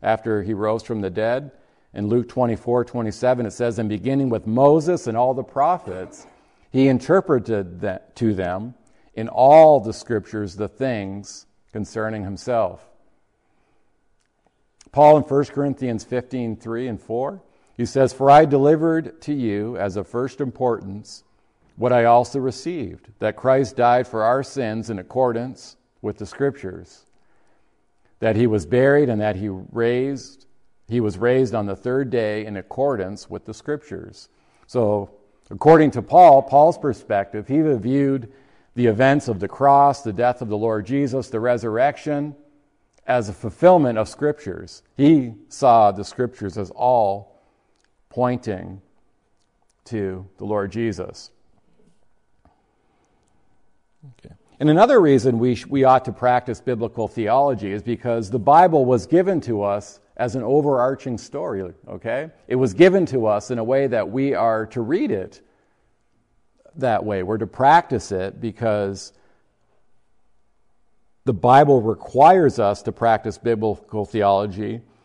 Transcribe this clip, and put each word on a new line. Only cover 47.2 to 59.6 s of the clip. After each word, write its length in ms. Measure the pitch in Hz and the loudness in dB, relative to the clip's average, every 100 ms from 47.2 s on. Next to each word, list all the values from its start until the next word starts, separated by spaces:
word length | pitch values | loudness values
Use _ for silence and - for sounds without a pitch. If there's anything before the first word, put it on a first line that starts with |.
| - _ _ _ _ _ _ _ _ | -12 _ _ _ _ _ _ _ _
pointing 680 | 120 123 123 113 92 87 95 _ _ _ _ _ _ _ _ _ _ - | -4 -4 -4 -8 -10 -12 -18 _ _ _ _ _ _ _ _ _ _ -12
to 400 | 113 98 92 95 - | -8 -6 -8 -16 -14
the 80 | |
Lord 260 | 101 104 98 | -6 -4 -4
Jesus. 600 | 113 117 92 92 - - _ _ _ _ _ _ _ _ _ _ _ _ _ _ _ _ _ _ _ _ _ _ _ _ _ _ _ 143 _ | -6 -6 -6 -12 -14 -20 _ _ _ _ _ _ _ _ _ _ _ _ _ _ _ _ _ _ _ _ _ _ _ _ _ _ _ -20 _
Okay. 160 | - - _ - | -20 -20 _ -2
And 100 | 151 | 2
another 300 | 160 233 254 | 4 6 6
reason 400 | 156 135 127 117 | 6 4 2 0
we 160 | 123 117 | 0 -2
sh-, 100 | - | -4
we 160 | 139 | 2
ought 220 | 131 131 | 4 4
to 80 | 123 | 0
practice 480 | - 123 123 123 110 | -4 0 0 -2 -10
biblical 480 | - 113 113 117 107 | -6 -6 -6 -6 -6
theology 640 | - 104 131 143 110 101 | -4 -2 0 0 -2 -6
is 100 | 101 | -8
because 480 | 117 113 123 117 101 | -6 -6 -4 -4 -4
the 80 | 120 | -4
Bible 460 | 104 156 180 156 | 4 6 6 4
was 220 | 127 123 - | 4 2 2
given 340 | 170 185 175 | 2 2 -2
to 200 | 120 107 | -2 -4